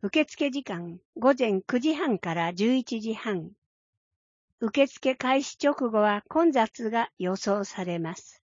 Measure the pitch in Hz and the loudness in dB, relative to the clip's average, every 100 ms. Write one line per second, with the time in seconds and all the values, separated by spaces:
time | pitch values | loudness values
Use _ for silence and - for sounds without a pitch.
0 | - 311 302 - 285 262 262 180 170 170 | 0 0 0 0 -2 -2 -8 -8 -8 -14
1 | _ - 240 269 240 190 - 247 277 302 | _ 0 2 4 2 0 0 0 0 0
2 | 320 202 180 165 165 175 214 262 240 226 | 0 0 -2 -2 -2 0 2 2 0 -6
3 | 214 220 233 196 165 - _ _ _ _ | -6 -6 -4 -4 -6 -16 _ _ _ _
4 | _ _ _ _ _ _ 226 247 277 - | _ _ _ _ _ _ -4 2 0 2
5 | 262 254 254 269 285 - 285 285 247 220 | -2 -2 0 0 0 0 0 2 0 2
6 | 208 208 - 311 339 269 220 - 226 233 | 2 2 -2 2 4 4 0 -2 -2 -2
7 | 233 _ 180 190 - 202 196 - 180 170 | -2 _ -4 -2 0 0 -2 -6 -4 -4
8 | 165 180 - - | -4 -8 -14 -20